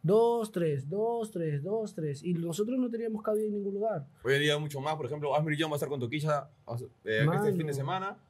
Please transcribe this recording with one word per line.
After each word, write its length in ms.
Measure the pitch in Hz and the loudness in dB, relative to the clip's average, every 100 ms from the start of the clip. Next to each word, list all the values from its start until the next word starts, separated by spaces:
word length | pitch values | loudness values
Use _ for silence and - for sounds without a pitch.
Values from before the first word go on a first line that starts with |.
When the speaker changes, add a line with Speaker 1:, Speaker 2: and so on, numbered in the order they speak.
Speaker 1:
Dos, 460 | 156 214 233 233 214 | 6 6 6 4 0
tres, 380 | 185 165 139 139 | 0 0 0 -2
dos, 420 | 190 226 233 220 | -2 0 0 -4
tres, 320 | 185 160 143 | -4 -2 -2
dos, 320 | 160 220 214 | -2 -2 -2
tres. 280 | 196 156 139 | -4 -4 -4
Y 100 | 175 | -2
nosotros 420 | 170 170 165 214 254 | 0 0 -2 0 0
no 100 | 247 | 0
teníamos 320 | 226 226 214 | 0 -2 -2
cabida 240 | - 214 214 | 0 0 0
en 60 | |
ningún 220 | 208 202 | -2 -2
lugar. 300 | 196 220 185 135 - | -2 -2 -2 -6 -8
Speaker 2:
Hoy 100 | 120 | 0
en 60 | 139 | 2
día 180 | 147 147 | 4 2
mucho 220 | 151 139 | -2 -4
más. 160 | 143 156 | -4 -4
Por 100 | 127 | -4
ejemplo, 280 | 147 147 | -4 0
Asmir 220 | 143 156 151 | 2 2 0
John 120 | 160 | 0
va 40 | |
a 40 | 147 | 0
estar 100 | 147 | -2
con 120 | 139 | -2
Toquilla, 480 | 120 151 151 147 135 _ - | -2 -2 0 0 -2 _ -8
eh, 80 | 113 92 _ | -8 -8 _
este 200 | - 110 | 0 2
Speaker 1:
Mano. 280 | 147 180 214 | 4 4 2
Speaker 2:
fin 140 | 180 156 | 0 -2
de 80 | |
semana. 420 | 135 139 185 196 196 _ | -2 -2 -4 -4 -10 _